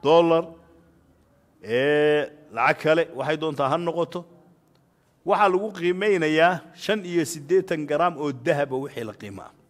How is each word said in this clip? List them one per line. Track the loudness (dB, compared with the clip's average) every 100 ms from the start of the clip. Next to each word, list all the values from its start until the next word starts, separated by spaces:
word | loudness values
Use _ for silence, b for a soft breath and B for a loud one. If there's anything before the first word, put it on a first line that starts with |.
dollar, | 6 4 6 2 0 -12 -20 _ _ _ _ _ _ _ _ _
ee, | -4 0 2 2 4 2 0 -10 -14
lacag | 0 0 2
kale, | 2 2 0
waxay | -4 -4 -2
doontaa | -4 -2 0
ha | 0
noqoto. | -2 -4 -4 -6 -14 -20 _ _ _ _ _ _ _ _ -2
Waxaa | 2 2
lagu | 2 -4
qiimeynayaa | -4 -2 0 0 2 2 4 4 2 -8
shan | -16 -4 -4
iyo | -2 -2
siddeetan | -2 -6 0 0 0 -6 -2
gram | 0 0 0
oo | -6
dahab | -6 -2 0 0
ah | -4
wixii | -6 -10
la | -10
qiimo | -12 -14 -14
ah. | -18 _ _